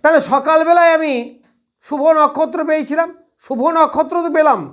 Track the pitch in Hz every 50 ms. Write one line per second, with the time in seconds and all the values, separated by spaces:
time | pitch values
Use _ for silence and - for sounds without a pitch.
0 | - 302 330 294 - - 240 269 269 302 320 320 320 320 349 349 339 339 320 320
1 | 320 302 269 240 240 240 - _ _ _ _ _ _ _ _ _ _ - 285 285
2 | 285 320 320 311 302 294 294 285 320 247 - 294 311 311 311 311 277 254 285 320
3 | 330 339 339 _ _ _ _ _ - - 277 233 254 320 330 330 311 302 - 285
4 | 311 - 339 349 330 339 294 311 311 302 254 190 156 135